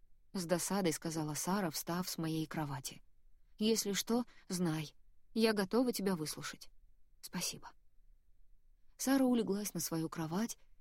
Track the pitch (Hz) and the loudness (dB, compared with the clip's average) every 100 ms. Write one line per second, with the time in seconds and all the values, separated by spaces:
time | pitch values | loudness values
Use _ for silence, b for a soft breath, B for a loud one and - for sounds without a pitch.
0 | - - - 196 165 175 - 190 180 147 | -20 -20 -8 -6 0 0 2 2 2 0
1 | 165 160 151 147 - 202 175 - - 170 | -2 -2 -2 -2 0 0 0 -2 -2 -2
2 | 185 - 160 160 156 165 147 135 - - | -2 -2 -2 0 -2 -2 -2 -4 -8 -14
3 | - - - - - - 214 220 202 190 | -20 -20 -20 -20 -14 0 2 2 2 -2
4 | - 233 240 b b 180 175 156 151 - | 0 0 -2 b b 0 0 0 -4 -10
5 | - - - 220 226 208 190 226 247 - | -20 -20 -6 2 4 4 2 2 2 2
6 | 196 175 151 - - - - - - - | 0 0 -2 -6 -10 -10 -16 -18 -20 -20
7 | - - - 180 - - - - - - | -20 -20 -8 -6 -6 -8 -14 -20 -20 -20
8 | - - - - - - - - - - | -20 -20 -20 -20 -20 -20 -20 -20 -20 -6
9 | 254 269 254 240 185 202 208 170 - 165 | 2 4 6 4 2 0 -2 -4 -2 -2
10 | 160 - 160 175 233 - - - | -2 -2 -2 -2 -2 -6 -16 -20